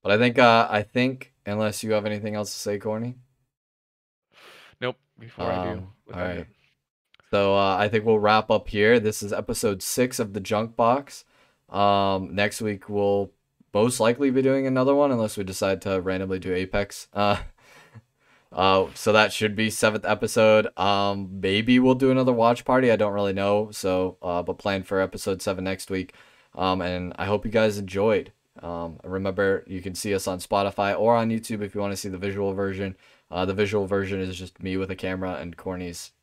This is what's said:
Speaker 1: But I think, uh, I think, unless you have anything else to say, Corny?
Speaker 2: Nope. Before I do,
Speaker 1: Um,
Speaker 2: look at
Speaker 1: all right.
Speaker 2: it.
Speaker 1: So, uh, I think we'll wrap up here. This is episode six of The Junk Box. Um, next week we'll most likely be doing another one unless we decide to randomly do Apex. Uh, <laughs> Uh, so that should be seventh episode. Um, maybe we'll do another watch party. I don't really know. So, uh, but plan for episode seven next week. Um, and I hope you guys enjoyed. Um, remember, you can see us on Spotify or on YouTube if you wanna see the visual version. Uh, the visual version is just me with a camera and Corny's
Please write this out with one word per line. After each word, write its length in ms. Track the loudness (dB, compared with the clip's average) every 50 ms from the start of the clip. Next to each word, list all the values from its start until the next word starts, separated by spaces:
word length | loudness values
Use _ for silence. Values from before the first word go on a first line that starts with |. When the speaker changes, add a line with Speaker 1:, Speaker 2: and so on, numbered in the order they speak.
| 2
Speaker 1:
But 80 | 2
I 60 | 4 4
think, 180 | 4 4 6
uh, 300 | 6 8 8 8 6 6 4
I 140 | 0 -2 -2
think, 500 | _ _ 0 0 0 -2 -6 -14 _ _ _ _
unless 360 | -6 -2 -2 -2 -2 -2 -4 -2
you 100 | 0 0
have 120 | 0 0
anything 300 | -2 -6 -4 -6 -6 -4
else 180 | -4 -6 -6 -8
to 60 | -8
say, 180 | -6 -4 -4
Corny? 380 | -4 -4 -6 -4 -4 -6 -8 -10 -12 _ _ _ _ _ _ _ _ _ _ _ _ _ _ _ _ _ _ _ _ _ _ _ -20 -20 -20 -20 -20 -20 -20 _ _
Speaker 2:
Nope. 180 | -8 -8 -8 _ _ _ _
Before 280 | -20 -20 -20 -10 -6 -4 -4
I 120 | -2 -2 -4
do, 60 | -4
Speaker 1:
Um, 220 | -6 -8 -10 -14 _ _ _
Speaker 2:
look 80 | -14 -8
at 60 | -6
Speaker 1:
all 60 | -6
right. 100 | -6 -6 -8
Speaker 2:
it. 80 | -10 -14 _ _ _ _ _ _ _ _ _ _ _ _ _ _ _ _
Speaker 1:
So, 240 | 0 2 2 4 4
uh, 200 | 4 4 2 2
I 100 | 0 0 0
think 160 | 0 0 2
we'll 140 | 2 2 4
wrap 320 | 4 4 4 4 4 2
up 160 | 0 0 0
here. 320 | -2 0 2 4 6 6 4
This 240 | 2 0 -4 -4 -6
is 100 | -6 -6
episode 480 | -6 -6 -6 -6 -2 0 -2 -2 -2
six 380 | -6 -4 0 0 0 0 0 -4
of 140 | -6 -4 -6
The 60 | -8
Junk 360 | -4 -2 -2 -2 -2 -2 0
Box. 500 | 2 4 4 4 2 -2 -8 -20 -20 _ _ _ _ _ _ _ _ _ _
Um, 680 | 0 2 4 4 4 4 2 0 0 -2 -4 -4 -2
next 260 | 0 0 0 -2 -4
week 260 | -4 -4 -6 -6 -8
we'll 440 | -6 -2 0 2 2 2 2 0 -4 _ _ _ _ _ _ _ _ 2
most 260 | 2 2 2 2 2
likely 300 | 2 2 2 2 0 0
be 120 | 2 2
doing 260 | 2 2 2 2 0
another 260 | 0 0 2 2 2 4
one 160 | 4 2 2
unless 240 | 2 0 -2 -2 -4
we 60 | -6 -8
decide 380 | -8 -4 -2 0 0 0 -2
to 180 | -2 -2 -2 -2
randomly 400 | 0 -2 -2 -2 -2 -4 -4 -6
do 140 | -4 -4 -2
Apex. 540 | -2 -2 -2 -2 -2 -2 -4 -8 -18 -18 _ _
Uh, 240 | 0 2 2 0 0 -4
<laughs> 80 | -14 _ _ _ _ -20 -20 -20 _ _ -20 _ _ _ _ _ _ _ _ _ _
Uh, 360 | -2 2 4 4 4 4 2 0 -6
so 180 | -2 0 4
that 220 | 6 6 4 4 2
should 220 | -2 -2 -2 0
be 140 | 0 -2 -2
seventh 360 | 0 2 0 2 0 0 -2
episode. 640 | -2 -2 0 -2 -2 2 4 6 6 6 6 4 0 _
Um, 640 | -2 0 0 2 2 0 -2 -2 -4 -8 -10 -8 -4
maybe 360 | -2 0 0 0 4 4 4 6
we'll 160 | 6 4 4
do 160 | 4 4 2
another 220 | 2 2 2 2 2
watch 300 | 4 4 4 2 2 0
party. 280 | 0 2 4 4 4
I 40 | 4
don't 180 | 4 2 0 0
really 200 | 0 -2 0 0
know. 360 | 0 0 2 2 0 0 -4
So, 460 | -8 -4 -2 0 0 0 0 -2 -4 _
uh, 220 | -6 -4 -4 -2 -2
but 140 | -4 -8
plan 260 | -4 -2 -2 -2 -2 -2
for 180 | -2 0 0
episode 400 | 0 0 -4 -6 -4 -4 -4 -2
seven 220 | -4 -4 -4 -4 -4
next 260 | -6 -6 -6 -6 -6
week. 240 | -6 -6 -6 -8 _ -20 -20 _ _ _ _ _ _
Um, 280 | -2 0 0 0 0
and 320 | -2 -4 -4 -6 -6 -8 -8
I 80 | -6 -2
hope 180 | -2 -2 -2 -2
you 60 | 0
guys 260 | 2 2 2 2 0
enjoyed. 540 | -2 -8 -6 -2 0 2 2 2 0 -2 -6 _ _ _ _ _ -16 -12
Um, 360 | -10 -8 -8 -10 -10 -12 -14 -12
remember, 600 | -8 -8 -4 -4 -4 -2 0 0 2 0 -2 -4
you 140 | -8 -12 -10
can 140 | -10 -10 -10
see 180 | -6 -4 -2 -2
us 140 | -2 -2
on 120 | -4 -6 -6
Spotify 580 | -4 -2 0 0 0 0 -2 -2 -2 0 0
or 180 | 2 4 4 4
on 120 | 4 2 0
YouTube 320 | -2 -4 -4 -6 -6 -6
if 140 | -6 -6 -4
you 60 | -4
wanna 160 | -4 -4 -4
see 100 | -6 -8
the 100 | -8 -8
visual 360 | -6 -6 -6 -4 -2 -4 -2 -2
version. 420 | -2 -4 -4 -4 -4 -6 -6 -8 _ _ _ _ _ _ _
Uh, 140 | -4 -2 -2
the 100 | -2 0
visual 340 | 0 0 0 0 -2 0
version 340 | 0 -2 -2 -2 -2 -4 -4
is 160 | -4 -6 -8
just 260 | -10 -12 -14 _ -10 -8
me 140 | -6 -4
with 120 | -4 -4 -6
a 60 | -6
camera 380 | -6 -6 -6 -6 -4 -6 -6 -6
and 240 | -8 -10 -12 -14
Corny's 560 | -10 -10 -10 -8 -8 -8 -10 -10 -12 -16 -18 _ _